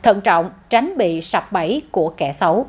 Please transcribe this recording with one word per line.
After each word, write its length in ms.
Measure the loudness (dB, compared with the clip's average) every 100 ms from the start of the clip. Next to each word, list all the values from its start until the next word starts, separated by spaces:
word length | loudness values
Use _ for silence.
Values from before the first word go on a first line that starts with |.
thận 180 | 2 2
trọng, 300 | 2 2 0 -10 _
tránh 280 | 0 0 -2
bị 220 | -2 -2
sập 320 | -4 -4 -2
bẫy 300 | -4 -2 -4 -4
của 180 | -2 -2
kẻ 240 | -2 -6
xấu. 340 | 0 0 0